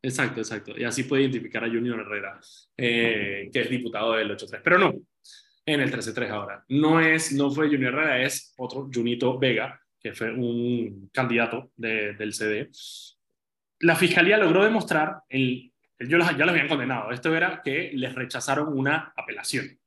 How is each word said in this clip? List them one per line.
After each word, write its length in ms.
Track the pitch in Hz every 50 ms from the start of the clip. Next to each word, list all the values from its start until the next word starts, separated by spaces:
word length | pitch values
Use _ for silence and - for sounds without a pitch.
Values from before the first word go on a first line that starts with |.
Exacto, 380 | - 131 120 - 135 113 - 113
exacto. 360 | 110 - 113 104 - - -
Y 80 | - 123
así 200 | 120 110 135 127
puede 180 | 131 147 135
identificar 420 | 135 131 127 113 - - - 113 113
a 40 | 117
Junior 320 | 113 117 120 123 117 110
Herrera, 380 | 107 101 107 101 98 98 - - - - - - _ _ _
eh, 720 | - 123 120 117 117 117 117 110 104 101 101 98 101 101 -
que 80 | - 127
es 100 | 113 120
diputado 420 | 131 120 123 113 - 104 110 117
del 180 | 113 110 107 104
ocho 160 | 101 - 107
tres. 140 | - - 104
Pero 160 | - 170 175 185
no, 160 | 196 156 - - - _ _ _ _ - - - _ _ _ _ _
en 160 | - 151 147
el 100 | 135 -
trece 220 | 139 120 104 113
tres 180 | 107 123 120 104
ahora. 340 | 107 104 98 98 98 - _ _
No 320 | 131 143 151 156 160 165
es, 320 | 160 160 156 160 160 -
no 180 | 139 139 143 139
fue 180 | 143 151 156 151
Junior 240 | 151 135 131 123 127
Herrera, 280 | 147 156 151 131 123
es 320 | 127 139 - - - - _ -
otro 300 | 127 117 117 135 139 139
Junito 440 | 127 123 117 120 123 120 127 123 127
Vega, 440 | 131 135 127 113 107 117 135 - - _ _ _ _
que 140 | _ 90
fue 180 | 87 - 110 113
un 760 | 110 127 123 120 120 120 120 123 123 120 110 104 98 98 98 -
candidato 600 | _ 135 127 120 117 117 120 113 117 123 143 _ _
de, 380 | - 117 113 110 110 107 104
del 200 | 101 104 107 107 101
C 120 | - 110
D. 240 | 107 107 107 107 - _ - - - - - - - _ _ _ _ _ _ _ _ _ _ _ _ _ _
La 160 | - 170 165
fiscalía 420 | 165 180 170 - 180 170 185 208 220
logró 240 | 196 165 170 190
demostrar, 600 | 202 220 226 220 175 - 170 156 156 156 - - _ _
el, 440 | 131 135 131 123 127 127 - - _ _ _ _ _ _
el, 100 | 120 127
yo 80 | 160
los, 120 | 175 170 175
ya 160 | 156 135 151
los 40 | 180
habían 180 | 175 156 139 147
condenado, 420 | 160 139 120 127 131 117 104 110
esto 240 | 123 123 - 160 160
era 260 | 165 175 185 - -
que 280 | - 143 135 156 185 - 143
les 200 | 131 131 123 127
rechazaron 640 | 127 123 - - 127 - - 139 147 151 156 147 131
una 340 | 131 139 147 160 156 - _
apelación 600 | - - - 107 101 95 - - 123 95 - - _ _